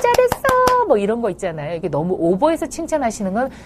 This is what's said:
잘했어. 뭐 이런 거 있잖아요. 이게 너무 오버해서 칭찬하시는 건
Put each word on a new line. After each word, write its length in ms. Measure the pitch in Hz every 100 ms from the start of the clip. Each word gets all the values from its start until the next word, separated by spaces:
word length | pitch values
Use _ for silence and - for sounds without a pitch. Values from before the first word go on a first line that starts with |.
잘했어. 840 | 480 480 508 - 539 508 508 508 440
뭐 100 | 226
이런 240 | 202 233
거 80 | 226
있잖아요. 460 | 180 185 160 147 170
이게 140 | 170
너무 260 | 143 170 185
오버해서 480 | 165 185 294 320 320
칭찬하시는 640 | - 330 311 247 202 190
건 160 | 202 262 -